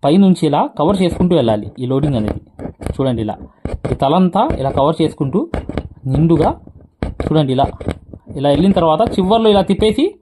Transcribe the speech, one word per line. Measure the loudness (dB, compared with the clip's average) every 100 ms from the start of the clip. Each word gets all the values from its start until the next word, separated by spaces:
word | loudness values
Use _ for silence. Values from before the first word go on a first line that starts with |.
పైనుంచి | 4 4 6 4 2
ఇలా | 0 -2 0
కవర్ | 0 2
చేసుకుంటూ | 0 0 2 2
వెళ్ళాలి | 2 0 -4 -10
ఈ | -4
లోడింగ్ | -2 0 -2
అనేది. | -2 -6 -12 _ -16 -10 -10
చూడండి, | -4 -2 -2
ఇలా | -4 -8 -14 _ -10 -8 -6
ఈ | -2
తలంతా | 0 2 2 2 0 -2
ఇలా | -4 0
కవర్ | 0 0
చేసుకుంటూ | -2 -2 -4 -2 -4 -8 -8 -10 -10 -12 -4
నిండుగా, | 0 2 4 2 -2 -12 -20 -20 _ -8 -6
చూడండి, | -2 0 0 0
ఇలా, | -2 -4 -14 -14 -18 -20 -14 -4
ఇలా | 0
వెళ్ళిన | 2 2 2
తర్వాత | 2 2 0 0
చివర్లో | 0 2 4
ఇలా | 2 2
తిప్పేసి | 0 0 0 -2 -4